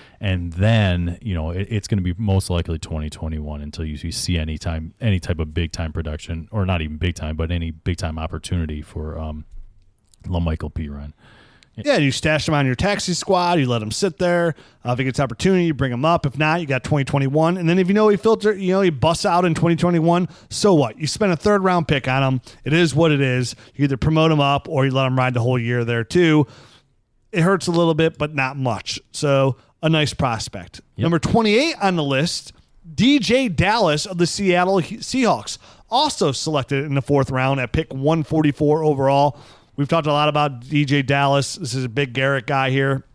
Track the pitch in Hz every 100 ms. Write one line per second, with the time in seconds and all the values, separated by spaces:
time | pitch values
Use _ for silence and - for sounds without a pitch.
0 | - - 101 90 87 82 104 113 98 87
1 | 85 87 110 87 78 90 101 110 - 104
2 | 90 87 107 95 - 87 85 82 - 80
3 | 76 - 80 78 73 76 73 80 78 76
4 | 85 78 - 85 78 78 - 80 80 -
5 | 113 95 - 82 78 78 85 - 82 80
6 | 78 76 - 82 80 110 92 90 78 76
7 | 90 80 78 78 82 85 82 78 - 87
8 | 82 78 80 80 - 90 80 73 73 78
9 | 78 78 78 78 - - - - _ _
10 | _ _ - 87 82 78 78 - 76 71
11 | 73 - - - - _ _ - 277 233
12 | 143 - 160 151 - 147 135 123 190 202
13 | - 170 - 180 175 175 127 120 107 -
14 | 196 - 175 175 170 - - _ 120 127
15 | 131 123 135 113 185 185 170 131 135 120
16 | 156 170 143 135 151 170 151 131 - 151
17 | 131 139 135 147 160 185 165 180 180 202
18 | 214 202 220 220 208 196 190 190 190 135
19 | 147 165 202 175 180 156 170 170 175 170
20 | 165 175 180 - - - 214 165 113 -
21 | 156 - 208 165 208 208 190 180 156 143
22 | 131 131 135 131 - - - 160 170 135
23 | 165 143 135 127 123 - - - 143 135
24 | 151 156 160 156 139 139 - 151 135 131
25 | 131 131 127 123 120 127 117 123 117 117
26 | 113 180 170 151 143 - - - _ _
27 | _ _ _ 185 170 196 - 170 165 156
28 | 160 - 151 151 131 139 131 98 - -
29 | _ - 143 139 135 123 _ - 156 160
30 | 147 - 135 110 - 98 87 - - -
31 | 135 208 - 233 220 214 320 285 196 175
32 | 143 135 170 - - - _ _ 170 143
33 | 233 285 180 247 254 156 180 226 185 151
34 | 208 175 170 - 196 175 180 196 156 226
35 | - 262 226 123 - - - - - 233
36 | 302 - 160 127 - 151 127 139 147 139
37 | 127 143 131 131 131 139 123 156 160 135
38 | 139 165 147 160 151 135 147 156 156 139
39 | 135 139 143 - - - _ - 143 165
40 | 151 147 151 151 147 123 127 147 143 143
41 | 127 139 139 139 131 - 147 127 127 113
42 | 139 120 135 139 - 139 135 135 135 135
43 | -